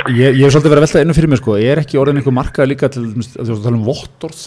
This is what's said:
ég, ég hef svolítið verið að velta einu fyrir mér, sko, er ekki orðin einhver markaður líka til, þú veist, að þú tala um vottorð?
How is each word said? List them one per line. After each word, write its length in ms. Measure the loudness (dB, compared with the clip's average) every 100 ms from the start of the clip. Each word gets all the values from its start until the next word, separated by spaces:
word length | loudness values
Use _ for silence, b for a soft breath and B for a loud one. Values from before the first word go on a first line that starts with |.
| 0
ég, 240 | 2 2 4
ég 80 | 4
hef 80 |
svolítið 220 | 4 4 4
verið 80 |
að 20 | 4
velta 160 | 2
einu 140 | 2 2
fyrir 160 | 2
mér, 80 | 0
sko, 160 | 0 0 0
er 100 | 0
ekki 160 | -2 -2
orðin 180 | 0 0
einhver 160 | 0 -2
markaður 320 | -2 -2 -2 0
líka 160 | -4
til, 140 | -4 -8
þú 140 | -8
veist, 160 | -10 -8
að 80 | -8
þú 80 | -4 -2
tala 140 | -2
um 80 | -2
vottorð? 540 | -6 -10 _ -16 -14